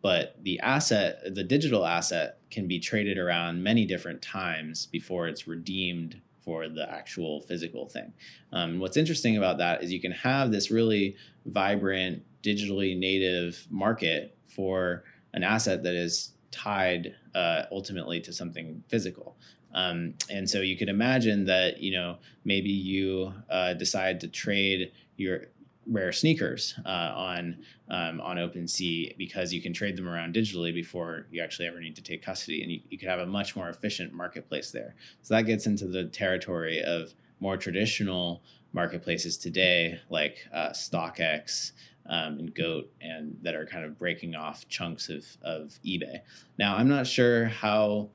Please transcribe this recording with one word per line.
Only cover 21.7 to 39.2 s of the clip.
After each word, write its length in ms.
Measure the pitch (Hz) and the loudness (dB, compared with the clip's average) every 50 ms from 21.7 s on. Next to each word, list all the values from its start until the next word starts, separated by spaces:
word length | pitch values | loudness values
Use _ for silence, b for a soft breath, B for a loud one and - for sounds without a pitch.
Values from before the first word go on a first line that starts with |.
| - - | 2 0
you 120 | - 95 | -2 0
know, 260 | 95 92 87 87 87 - B B B B _ | 0 0 -2 -2 -6 -10 B B B B _
maybe 260 | - 98 98 92 101 | 2 2 4 4 2
you, 640 | 98 98 92 92 98 98 95 95 95 92 92 95 95 101 107 - | 0 0 0 0 0 2 2 2 2 0 0 -2 -6 -12 -6 -2
uh, 240 | - 92 90 90 90 | 0 2 2 2 0
decide 460 | 85 87 - - 98 92 95 92 87 | 0 0 0 0 2 2 0 0 0
to 80 | - - | -4 -8
trade 640 | - - - - 101 101 98 95 98 92 90 - B B B B _ | -8 -6 -2 0 2 4 4 4 4 2 0 -4 B B B B _
your 320 | - 98 92 90 - - - _ _ - _ _ _ _ | -4 -2 0 0 -2 -4 -10 _ _ -20 _ _ _ _
rare 260 | - 117 101 92 90 | -2 0 0 2 0
sneakers, 640 | 87 - - 156 160 160 - 76 62 - - - - - - | 0 4 4 4 4 4 2 -2 -2 -2 -4 -6 -6 -6 -6
uh, 260 | - 95 87 85 78 - | -4 -2 -2 -2 -2 -4
on, 480 | - 92 92 87 87 87 85 85 85 B B B B _ - | -4 -4 -4 -4 -4 -4 -6 -8 -10 B B B B _ -6
um, 280 | - 90 85 82 80 80 | -4 -2 -2 -2 -4 -6
on 160 | - - 90 87 | -6 -4 -2 -2
OpenSea 800 | 85 85 85 90 87 85 - - 92 87 82 82 80 - - - | -4 -4 -4 -6 -4 -2 -2 -2 0 0 0 -2 -4 -6 -6 -10
because 340 | 95 85 - 95 90 87 | -10 -6 -4 -4 -4 -2
you 80 | 90 85 | -2 -4
can 140 | 82 90 87 | -4 -4 -4
trade 240 | - 104 101 95 92 | -2 -2 -4 -2 -4
them 100 | 92 87 | -6 -4
around 260 | 85 85 82 85 85 | -4 -4 -4 0 2
digitally 380 | 113 113 104 101 87 85 85 | 2 0 2 0 -2 -2 -2
before 540 | 82 85 82 - - 90 85 85 82 80 - - | -2 -2 -6 -6 -6 -6 -6 -6 -6 -10 -10 -10
you 120 | 80 85 | -6 -6
actually 260 | 82 80 - - 87 85 | -6 -6 -4 -6 -6 -6
ever 100 | 85 87 | -6 -8
need 160 | 82 82 78 | -12 -12 -12
to 80 | - | -14
take 200 | - - 82 80 | -10 -10 -10 -8
custody. 400 | - - 92 - - - 78 78 | -8 -8 -8 -6 -6 -4 -4 -4
And 100 | - 85 | -4 -4
you, 80 | 87 80 - - | -6 -8 -8 -12
you 80 | - | -14
could 140 | - - 92 | -10 -4 -2
have 80 | 92 90 | -2 -2
a 80 | 90 | -2
much 280 | 90 98 101 101 - - | -2 -2 -2 -2 -2 -4
more 140 | - 92 85 | -6 -6 -8
efficient 460 | 85 - - 107 101 - 95 78 82 | -8 -4 -4 -4 -4 -4 -6 -8 -8
marketplace 560 | 85 87 - - - - _ - 71 - - | -8 -8 -8 -8 -12 -10 _ -6 -4 -4 -6
there. 240 | - 58 57 - - B B B B B | -8 -8 -10 -10 -14 B B B B B
So 140 | _ - 110 | _ 4 4
that 100 | 110 113 | 4 6
gets 220 | 110 113 107 - | 4 2 2 4
into 200 | 107 104 98 98 | 2 2 2 0
the 180 | 90 90 92 90 | -2 -2 -2 -4
territory 760 | 82 - - 101 92 92 90 90 - 90 85 82 80 82 78 | -4 -4 0 2 2 2 0 0 -2 -2 -2 -2 -2 -2 0
of 300 | - - 85 85 82 - - b b b b _ | 0 0 0 -2 -2 -6 -12 b b b b _
more 200 | - 98 95 95 | -2 -2 -2 -2
traditional 840 | - 98 85 95 107 107 - - 107 98 92 90 90 87 85 87 b b b b b b | -2 -2 0 2 2 2 2 0 0 0 0 0 0 0 -2 -4 b b b b b b
marketplaces 640 | - 85 87 85 90 85 - - 85 80 | -2 0 0 0 -2 -4 -2 -2 -2 0